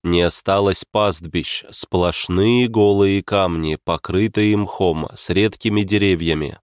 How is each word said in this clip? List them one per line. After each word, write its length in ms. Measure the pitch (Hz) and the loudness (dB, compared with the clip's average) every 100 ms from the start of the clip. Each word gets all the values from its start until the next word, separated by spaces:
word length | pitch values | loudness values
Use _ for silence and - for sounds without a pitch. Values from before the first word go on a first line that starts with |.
не 200 | 85 87 | 0 2
осталось 640 | 87 - - 98 101 92 - | 2 0 0 2 2 0 -4
пастбищ, 760 | 107 104 87 85 85 76 - - | -2 0 -2 -6 -6 -4 -8 -8
сплошные 1000 | - - 92 87 87 - 90 107 123 123 | -8 -4 0 0 -2 -4 0 2 2 2
голые 540 | 110 101 101 101 98 | 2 2 4 2 2
камни, 540 | - 101 95 82 78 78 - | 0 0 0 0 -4 -4 -4
покрытые 720 | 82 - 90 107 - 107 104 | -6 -2 -2 0 0 0 0
мхом, 520 | 101 - 92 80 76 - | -2 -2 0 0 -6 -8
с 140 | - | -4
редкими 540 | 87 104 - 113 104 | 0 0 0 -2 -2
деревьями. 760 | 98 104 98 87 82 78 73 - | 0 0 2 2 0 -2 -4 -10